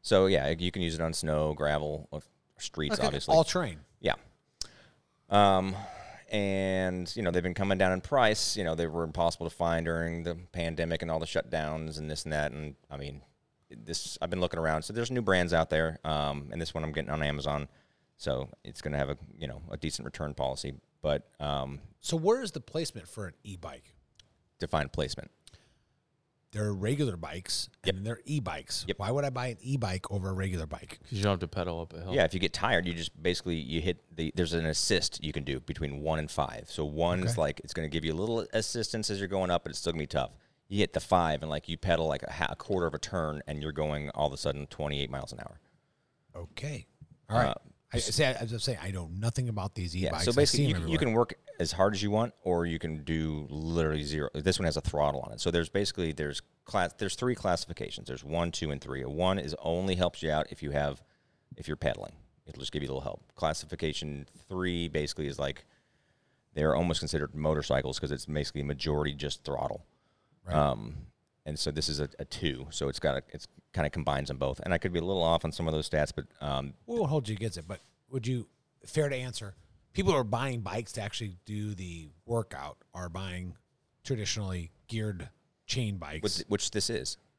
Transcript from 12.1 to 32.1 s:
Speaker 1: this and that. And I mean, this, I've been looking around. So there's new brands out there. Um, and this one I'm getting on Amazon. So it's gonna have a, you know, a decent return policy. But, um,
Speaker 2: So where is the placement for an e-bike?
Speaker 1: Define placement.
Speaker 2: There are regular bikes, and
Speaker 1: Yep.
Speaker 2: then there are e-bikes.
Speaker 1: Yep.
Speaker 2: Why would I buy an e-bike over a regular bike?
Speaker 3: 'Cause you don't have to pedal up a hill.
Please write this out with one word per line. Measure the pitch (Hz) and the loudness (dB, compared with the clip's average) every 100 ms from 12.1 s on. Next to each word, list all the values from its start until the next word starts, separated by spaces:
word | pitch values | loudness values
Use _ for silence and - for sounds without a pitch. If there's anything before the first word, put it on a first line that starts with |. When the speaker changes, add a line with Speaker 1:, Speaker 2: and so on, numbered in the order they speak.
Speaker 1:
this | 76 | -6
and | 80 | -2
that. | 76 76 | 0 0
And | 67 76 69 _ | -2 -10 -12 _
I | 71 | -10
mean, | 71 71 - _ _ _ _ | -10 -12 -18 _ _ _ _
this, | 57 55 80 - - | -16 -6 -6 -6 -6
I've | 87 | -4
been | 90 | 0
looking | 87 82 | 0 2
around. | 80 78 | 2 2
So | - | 0
there's | 107 117 | -4 -2
new | 127 | 0
brands | 101 92 87 | 4 6 6
out | 85 80 | 4 4
there. | 78 80 80 | 4 2 0
Um, | 80 76 71 71 71 | -2 0 0 -2 -6
and | 82 | -4
this | 80 | -4
one | - | -4
I'm | 78 | -2
getting | 73 - | -2 -2
on | 80 | 0
Amazon. | 73 73 73 73 71 _ _ _ _ _ | 0 0 0 0 -2 _ _ _ _ _
So | - 65 67 - | -2 -2 -2 -12
it's | - - | -14 -8
gonna | 76 71 | -4 0
have | 67 | 0
a, | 73 - - | -2 -8 -10
you | 73 | -8
know, | 64 80 | -8 -10
a | - | -6
decent | 78 - | -4 -4
return | 58 - 76 | -8 -6 -6
policy. | 69 65 67 71 67 _ _ | -2 -2 -2 -6 -8 _ _
But, | 78 71 - _ | 2 2 0 _
um, | 73 71 67 71 - _ | -2 -2 -2 -8 -12 _
Speaker 2:
So | - 165 | -2 2
where | 170 247 | 4 4
is | 226 | 0
the | 156 | -8
placement | - 160 165 107 - | -6 -6 -4 -8 -14
for | - 95 | -10 -10
an | - | -10
e-bike? | - 92 80 67 - _ _ _ _ _ _ _ | -14 -12 -12 -14 -20 _ _ _ _ _ _ _
Speaker 1:
Define | - 80 71 | 0 2 2
placement. | - 69 - - _ - - _ _ _ _ _ _ _ _ _ | 0 -2 -4 -10 _ -20 -20 _ _ _ _ _ _ _ _ _
Speaker 2:
There | 107 | -2
are | 104 | 0
regular | 98 107 143 139 87 | 2 0 2 0 0
bikes, | 78 82 - - - _ | -6 -8 -4 -4 -4 _
and | - | -2
Speaker 1:
Yep. | 95 | 0
Speaker 2:
then | |
there | 107 | -2
are | 117 | -6
e-bikes. | - 147 92 76 - - - | -2 -2 0 -6 -4 -6 -4
Speaker 1:
Yep. | 98 | -4
Speaker 2:
Why | 101 | 0
would | 135 | 0
I | 143 | 0
buy | 127 127 | -2 -4
an | 113 | -6
e-bike | 127 139 104 92 - | -2 0 0 -2 -2
over | 104 95 | -4 -2
a | |
regular | 95 95 90 78 | -2 0 -2 -4
bike? | - - - | -8 -12 -18
Speaker 3:
'Cause | - | -8
you | 104 | 0
don't | 101 | 2
have | 92 | 2
to | 85 | 0
pedal | 95 87 82 | -2 -2 -4
up | 82 | -6
a | 80 | -8
hill. | 92 | -2